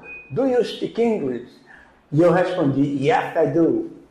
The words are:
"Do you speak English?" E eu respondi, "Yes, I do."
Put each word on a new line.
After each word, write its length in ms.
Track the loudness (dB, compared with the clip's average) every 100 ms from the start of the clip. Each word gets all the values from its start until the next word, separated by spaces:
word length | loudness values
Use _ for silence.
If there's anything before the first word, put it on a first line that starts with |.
| -8 -20 -8
"Do 140 | -2 0
you 180 | 0
speak 380 | 0 -4 -8 -2
English?" 500 | 0 0 -4 -6 -10 -20 -20 -20 -20 _ _
E 100 | 2
eu 100 | 4
respondi, 760 | 4 0 0 0 0 0 0 0
"Yes, 280 | 0 0 0
I 120 | 0
do." 440 | 2 2 0 -4 -12 -20